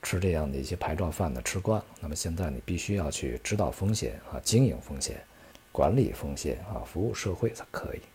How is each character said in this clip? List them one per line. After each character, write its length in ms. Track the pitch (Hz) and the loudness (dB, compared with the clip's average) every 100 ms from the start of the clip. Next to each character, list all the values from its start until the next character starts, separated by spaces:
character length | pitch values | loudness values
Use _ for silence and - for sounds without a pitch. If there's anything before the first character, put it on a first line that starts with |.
吃 160 | - 95 | -2 2
这 100 | 92 | 4
样 200 | 82 76 | 4 2
的 60 | 67 | -2
一 60 | |
些 140 | 67 90 | -4 -4
牌 180 | - | -2
照 160 | 87 90 | 0 0
饭 240 | 78 85 | 0 0
呢， 80 | - | 0
吃 140 | - 98 | -2 -2
惯 220 | 92 107 | 2 0
了。 60 | - - | 0 -10
那 80 | 82 | -8
么 60 | |
现 220 | 73 92 85 | -4 -2 0
在 120 | 90 | -2
你 140 | 65 | -2
必 120 | - 87 | -2 -2
须 180 | - | 0
要 160 | 101 76 | 0 0
去 300 | - 67 58 | -2 -4 -4
知 140 | - 104 | -2 2
道 160 | 92 | 2
风 200 | - 95 | 2 0
险 280 | 110 - - - | 2 0 -6 -8
啊， 80 | - | -6
经 200 | - 113 | 4 6
营 160 | 131 - | 6 4
风 200 | - 69 | -6 -6
险、 160 | - - - - - - - | -4 -6 -12 -20 -20 -20 -8
管 240 | - 71 123 | 4 6 6
理 160 | 117 | 4
风 240 | 52 71 69 | 0 -6 -4
险 220 | - 58 - | -2 -4 -4
啊， 100 | - - | -8 -6
服 220 | - 101 | -2 -2
务 40 | |
社 220 | 104 - | 0 -2
会 160 | 90 113 | 0 -2
才 140 | - - | -2 -10
可 200 | - - - | -8 -8 -8
以。 40 | - | -12